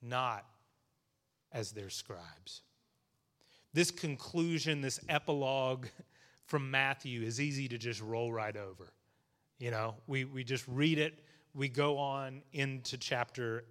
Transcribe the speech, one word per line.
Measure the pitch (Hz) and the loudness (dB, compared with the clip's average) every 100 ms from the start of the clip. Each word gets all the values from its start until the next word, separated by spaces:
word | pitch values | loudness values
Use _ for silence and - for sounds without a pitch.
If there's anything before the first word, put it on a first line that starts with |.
not | 120 123 127 104 104 _ _ _ _ _ _ _ _ _ _ | -4 0 2 0 -6 _ _ _ _ _ _ _ _ _ _
as | 120 104 | -6 -6
their | 110 98 | -6 -8
scribes." | - - 92 82 78 92 - - _ _ _ _ _ _ _ _ _ _ | -8 -8 -12 -14 -16 -16 -16 -18 _ _ _ _ _ _ _ _ _ _
This | 151 170 | 2 2
conclusion, | - 160 139 - 170 170 165 156 147 | 2 -4 -6 -2 0 2 2 2 0
this | 135 - - | 0 -4 0
epilogue | 151 - 143 135 135 131 131 123 - - _ - _ - | 0 2 2 2 2 2 0 -4 -12 -20 _ -20 _ -2
from | 151 135 | -2 2
Matthew | 135 135 135 131 120 | 4 4 2 -4 -2
is | 113 113 | -2 0
easy | 147 139 135 | 0 0 -2
to | 117 | -4
just | 117 107 | -4 -4
roll | 110 113 120 | -2 -2 0
right | 113 107 107 | 0 -2 -4
over. | 98 95 87 - _ _ _ _ _ - | -8 -12 -18 -20 _ _ _ _ _ -8
You | 120 | -2
know, | 110 110 110 - | 0 0 -4 -2
we, | 135 | -2
we | 131 135 123 | 0 -4 -2
just | 131 127 | -2 0
read | 127 156 151 | 4 6 6
it, | 151 - - - _ | 2 -2 -18 -20 _
we | 139 139 | -4 0
go | 123 147 143 | 4 4 4
on | 139 139 135 135 - | 0 -2 -4 -8 -8
into | 151 139 131 - 135 | -2 0 -2 -4 -6
chapter | - 127 120 - 117 117 117 | 0 2 2 -2 -2 -2 -2